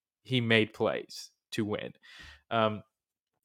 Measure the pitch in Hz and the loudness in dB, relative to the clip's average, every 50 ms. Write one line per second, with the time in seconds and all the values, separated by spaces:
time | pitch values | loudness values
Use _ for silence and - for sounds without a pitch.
0 | _ _ _ _ _ - 127 127 117 113 113 110 110 104 - - 113 98 65 58 | _ _ _ _ _ -2 -2 0 2 4 4 4 4 2 0 0 0 0 0 -2
1 | - - - - - - _ _ _ - - - 107 104 104 - - 64 - _ | -6 -10 -16 -18 -18 -18 _ _ _ -10 -4 -4 -4 -2 -4 -6 -6 -10 -14 _
2 | _ - - - - - - - _ - - 117 110 110 107 101 - _ _ _ | _ -20 -20 -20 -20 -20 -20 -20 _ -2 0 2 2 2 0 -4 -14 _ _ _
3 | _ _ _ _ _ _ _ _ | _ _ _ _ _ _ _ _